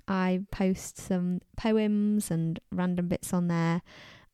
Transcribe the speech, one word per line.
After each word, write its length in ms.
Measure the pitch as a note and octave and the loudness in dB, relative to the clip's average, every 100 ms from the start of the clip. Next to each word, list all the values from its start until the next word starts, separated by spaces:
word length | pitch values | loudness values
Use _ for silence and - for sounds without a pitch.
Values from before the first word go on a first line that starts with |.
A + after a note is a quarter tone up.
| - | -4
I 340 | F#3+ F#3 F#3 G3+ | 0 2 0 -2
post 480 | - F#3+ F#3+ - - | 0 0 0 -4 -12
some 420 | - F#3 F3+ F3+ - - | -4 -2 0 -4 -6 -4
poems 760 | A3 A3 G#3+ G#3 G#3 G#3 - | 2 2 2 2 2 0 0
and 280 | E3 E3 E3 - | 0 0 -4 -6
random 360 | F3+ F3+ F3 F3 | -2 0 0 0
bits 240 | - - | -2 -2
on 160 | F3+ F3 | 0 2
there. 340 | E3+ E3 E3+ - - - - - | 2 2 0 -4 -20 -20 -20 -16